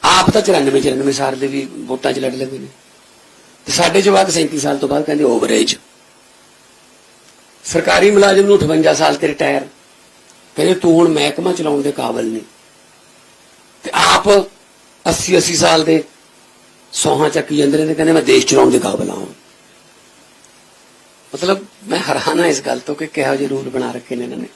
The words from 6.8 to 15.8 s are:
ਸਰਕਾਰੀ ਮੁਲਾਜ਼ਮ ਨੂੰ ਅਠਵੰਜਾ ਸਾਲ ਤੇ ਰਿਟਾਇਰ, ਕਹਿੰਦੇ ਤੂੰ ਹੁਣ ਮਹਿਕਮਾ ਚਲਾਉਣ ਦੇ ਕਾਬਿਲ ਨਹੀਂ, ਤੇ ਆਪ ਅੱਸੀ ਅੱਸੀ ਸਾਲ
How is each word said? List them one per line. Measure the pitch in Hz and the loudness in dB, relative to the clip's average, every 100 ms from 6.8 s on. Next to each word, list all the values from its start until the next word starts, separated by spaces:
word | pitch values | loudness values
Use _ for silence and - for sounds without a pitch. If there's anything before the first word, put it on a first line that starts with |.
| _ _ _ _ _ _ _ _ | _ _ _ _ _ _ _ _
ਸਰਕਾਰੀ | - 165 165 175 196 | -4 -2 0 4 4
ਮੁਲਾਜ਼ਮ | 202 196 190 202 | 6 6 4 4
ਨੂੰ | 202 | 4
ਅਠਵੰਜਾ | 147 160 160 | 4 2 2
ਸਾਲ | 151 156 143 | 2 0 0
ਤੇ | 156 | -4
ਰਿਟਾਇਰ, | 147 147 139 135 - _ _ _ _ _ - _ - | -2 -2 -2 -6 -18 _ _ _ _ _ -20 _ -2
ਕਹਿੰਦੇ | 160 | 0
ਤੂੰ | 180 180 | 2 2
ਹੁਣ | 165 170 | 4 4
ਮਹਿਕਮਾ | 156 147 147 180 | 2 -2 -2 -4
ਚਲਾਉਣ | 180 160 143 | -4 -2 -2
ਦੇ | 139 | -2
ਕਾਬਿਲ | 139 123 117 113 | -4 -6 -4 -6
ਨਹੀਂ, | 110 107 _ _ _ _ _ _ _ _ _ _ _ _ _ | -6 -12 _ _ _ _ _ _ _ _ _ _ _ _ _
ਤੇ | - | -6
ਆਪ | - - - 202 202 - - _ _ _ _ - | 0 2 2 4 4 2 -10 _ _ _ _ -4
ਅੱਸੀ | 165 - 180 | -4 0 0
ਅੱਸੀ | 165 156 | 2 0
ਸਾਲ | 170 160 | 2 2